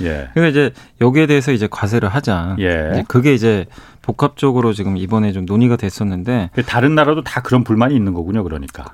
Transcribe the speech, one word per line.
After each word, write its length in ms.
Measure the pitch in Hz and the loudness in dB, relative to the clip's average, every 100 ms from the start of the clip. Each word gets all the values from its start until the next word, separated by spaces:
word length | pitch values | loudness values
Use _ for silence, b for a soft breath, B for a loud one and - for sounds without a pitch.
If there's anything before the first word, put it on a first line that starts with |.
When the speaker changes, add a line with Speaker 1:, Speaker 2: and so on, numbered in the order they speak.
Speaker 1:
예. 280 | 87 73 67 | -6 -6 -4
Speaker 2:
그러니까 140 | 160 165 | 0 2
이제 240 | 143 135 B B - | 2 0 B B 0
여기에 260 | 120 139 151 | 2 4 4
대해서 240 | 143 131 | 2 2
이제 160 | 120 104 | 0 -2
과세를 380 | - 101 117 101 | -2 -2 0 0
하자. 480 | 123 127 90 85 101 | -2 -2 -2 -2 -2
Speaker 1:
예. 320 | 92 82 78 | 0 0 0
Speaker 2:
이제 100 | 107 - | -2 0
그게 240 | 127 143 | 2 4
이제 320 | 123 113 104 - B B B | 2 2 0 -2 B B B
복합적으로 680 | - - 143 - 139 123 117 | -8 -2 -2 0 0 2 0
지금 240 | 101 95 95 | 0 -2 -4
이번에 380 | 92 110 107 | -2 0 0
좀 120 | 95 90 | -2 -2
논의가 300 | 104 123 120 | 2 2 2
됐었는데. 760 | 98 - 104 90 90 123 90 - | -2 -4 -4 -4 -2 -4 -2 -4
Speaker 1:
그 80 | |
다른 320 | 127 120 135 156 | -2 0 2 2
나라도 300 | 147 156 131 | 2 0 -2
다 160 | 131 | -8
그런 240 | - 123 117 | 0 0 2
불만이 280 | 107 123 | 2 2
있는 200 | 135 98 | 2 0
거군요, 300 | 85 85 110 90 | -2 -4 -4 -4
그러니까. 400 | 78 69 - - | -6 -10 -14 -18